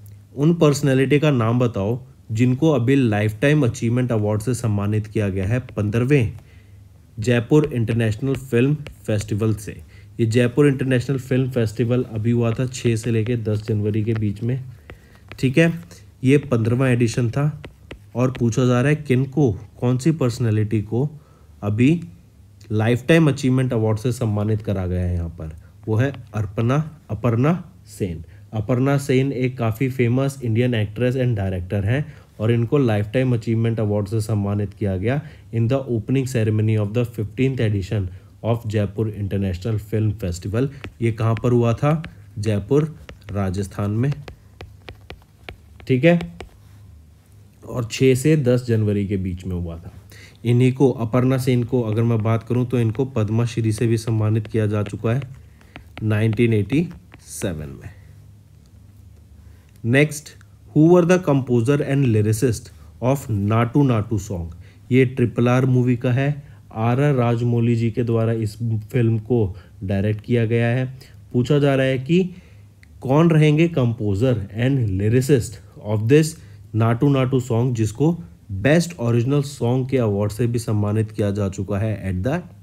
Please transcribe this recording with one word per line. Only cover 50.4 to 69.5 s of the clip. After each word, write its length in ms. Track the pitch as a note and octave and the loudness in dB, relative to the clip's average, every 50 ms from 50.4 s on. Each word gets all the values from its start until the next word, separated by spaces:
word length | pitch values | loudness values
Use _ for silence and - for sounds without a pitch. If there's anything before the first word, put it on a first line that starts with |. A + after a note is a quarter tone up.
| - | -2
इन्हीं 280 | A#2+ A#2+ A#2+ C3 B2+ | 0 2 4 4 2
को, 180 | B2+ - C#3+ B2+ | 4 4 2 2
अपर्णा 480 | B2 - A2+ G#2+ - B2+ B2+ C3 C3+ B2+ | 2 0 -4 -2 0 0 2 2 0 0
सेन 260 | B2+ C3+ B2 A#2+ A#2 | 0 0 0 0 0
को 180 | A2 C3+ B2 | 0 -2 -2
अगर 200 | A2+ G#2+ G#2 A#2 | 0 0 0 0
मैं 200 | A#2 A#2 A#2 A2 | 2 2 0 0
बात 200 | G#2 A2 A2+ A2+ | 0 0 0 -2
करूं 240 | - - A#2+ B2 B2 | -2 -2 -2 -2 0
तो 140 | A2+ C3 A#2+ | 0 0 0
इनको 240 | A#2 A2 A2 - C3+ | 0 0 0 -2 -4
पद्मा 400 | C3 - A2+ A2 G#2 A2 A2+ A#2 | -2 -2 -2 -2 0 0 0 0
श्री 280 | A2+ - A#2 A2 A2 | 0 -2 -2 -2 0
से 140 | G#2 - B2 | 0 0 0
भी 100 | A2+ A#2 | 0 0
सम्मानित 500 | A2 - A#2+ A2+ A2 G#2+ G#2+ A2 A2+ G#2+ | 0 0 -2 -2 0 0 0 0 0 -2
किया 200 | - - A2 G#2+ | -2 -2 -2 0
जा 160 | G#2 G#2+ G#2 | 0 0 -2
चुका 320 | G2+ - - G#2 - A2+ A#2 | -4 -4 -6 -4 -2 -2 -2
है 80 | C#3 C#3 - - - - - - - - - - - - - - - | -2 -4 -8 -14 -20 -20 -20 -20 -20 -20 -20 -20 -20 -20 -18 -10 -6
नाइनटीन 500 | A2 G#2+ G#2+ G#2 A2+ A2+ A2 A#2 A#2+ A2+ | -2 -2 0 2 2 0 2 2 2 2
एटी 360 | A2+ G#2+ G2 G2 C3 D#3 F3 D#3+ - - - - - - | 2 0 0 0 0 0 -2 -2 -8 -16 -20 -20 -20 -20
सेवन 480 | - - - - - G2 E2 D#2 D2+ C#2 | -20 -18 -10 -8 -6 -6 -6 -8 -10 -12
में। 340 | C2+ - - - - - - - - - - - - - - - - - - - - - - - - - - - - - - - - - - - - - - - - - - | -14 -16 -16 -18 -18 -20 -20 -20 -20 -20 -20 -20 -20 -20 -20 -20 -20 -20 -20 -20 -20 -20 -20 -20 -20 -20 -20 -20 -20 -20 -20 -20 -20 -20 -20 -20 -20 -20 -20 -20 -20 -6 -2
नेक्स्ट, 440 | A2+ B2 C#3 D#3 D#3 - - - - - - - - - - - - - | 2 4 4 4 2 0 -8 -14 -16 -20 -20 -20 -20 -20 -20 -20 0 4
who 160 | D3 D#3 E3+ F3 | 4 6 8 8
were 160 | F3+ E3+ E3 | 6 6 4
the 140 | F#3 F3 F3+ - | 2 2 4 2
composer 480 | C#3 C3+ B2+ B2+ B2 A#2+ A2+ C3 C#3+ C#3+ | 0 0 2 2 0 2 2 2 0 0
and 280 | - C3 C#3 C#3+ C#3 | 0 0 0 0 2
lyricist 640 | A#2+ G#2+ G#2+ G#2 G#2+ G#2+ - C#3 B2 - - - - - - - - - - | 2 2 2 2 2 0 0 0 -2 -2 -4 -8 -16 -20 -20 -20 -20 -12 -4
of 280 | A#2 B2 C#3 C#3 - - | -2 0 0 0 -2 -4
नाटू 520 | A2+ G2 G2+ G#2 A2 A2+ A#2+ A#2 - D3 | -4 -2 0 2 2 2 2 2 2 2
नाटू 360 | C#3+ B2+ A#2 G#2+ G2 - A2+ G2 | 4 4 2 0 0 -2 -4 -4
सॉन्ग? 320 | - - G2+ E2+ E2+ E2 - - - - - - - - | -4 -6 -8 -8 -8 -10 -12 -16 -20 -20 -20 -20 -4 2
ये 140 | B2 C3 C3 | 4 4 4
ट्रिपल 420 | B2+ - - A#2+ A2 - B2+ A#2+ B2 | 4 2 0 0 0 2 0 2 2
आर 180 | B2 C3 C3+ | 2 2 2
मूवी 300 | C3 B2+ B2+ B2 B2+ B2 | 2 2 2 2 2 0
का 160 | A#2 - B2+ | 0 0 0
है। 300 | A#2+ C3+ C3+ C#3+ D3 C#3+ - - - - - - | 0 0 0 -2 -2 -4 -10 -16 -20 -20 -20 -14
आर 280 | - A2 A2+ A#2+ B2 C3+ | -6 -2 0 0 2 2
आर 140 | C#3+ D3 C#3 | 2 2 2
राजमौली 600 | B2+ A#2+ A#2 A#2+ A2+ A#2+ A#2+ A#2 A#2 A#2 A#2+ A#2 | 2 2 0 0 0 0 0 2 2 2 2 2
जी 140 | A2+ A#2 A2+ | 2 0 -2
के 120 | A2 B2+ | -2 -2
द्वारा 300 | A#2+ A#2 A#2 A2+ A2+ A2+ | -2 0 0 0 2 0
इस 240 | A2+ A2+ A2 G#2 - - | 0 -2 -4 -6 -6 -6
फिल्म 560 | A#2+ A2+ A2 G#2 G#2+ - - B2+ A#2 A2+ A2+ G#2+ | -4 -4 -4 -4 -6 -2 0 2 2 2 2 0
को 380 | G#2+ - B2 A#2 G#2 F2 | 0 0 0 2 2 0